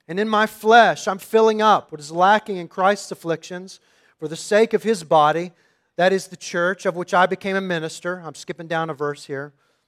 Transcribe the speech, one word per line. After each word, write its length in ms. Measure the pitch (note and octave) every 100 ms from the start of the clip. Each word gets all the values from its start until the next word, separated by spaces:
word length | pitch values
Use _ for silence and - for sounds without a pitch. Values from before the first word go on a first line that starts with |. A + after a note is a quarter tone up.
| -
and 140 | F3
in 80 | A3
my 180 | G#3+ G#3+
flesh 640 | - G#3+ A#3 G#3+ D3 -
I'm 100 | F#3+
filling 420 | - A3+ A3 G#3+
up 300 | G#3+ F#3 -
what 100 | D3+
is 120 | D3
lacking 460 | E3 F#3 G#3 G#3 F#3+
in 100 | E3+
Christ's 420 | - F#3+ G3+ -
afflictions 680 | - E3 D#3+ - F3+ F#3+ - _ _ _ _
for 80 | D#3
the 80 | D#3+
sake 360 | - G#3 A3+
of 120 | G#3
his 180 | G#3 A3
body, 500 | D#3+ D#3+ D3+ D#3+ F3 - _ _ _ -
that 160 | F3+
is 160 | F#3+ -
the 80 | F3
church, 500 | - F3+ F3 F#3+ F#3+
of 80 |
which 180 | F3 F3+
I 140 | F#3 F#3
became 300 | F#3 G3+ F#3+
a 40 |
minister." 600 | F#3+ E3+ D#3 - F3 F3+
I'm 120 | E3 C#3+
skipping 320 | - F3 E3
down 200 | E3 D#3+
a 60 |
verse 300 | C#3 D3 C#3+
here. 280 | - C#3 D3 _ _ _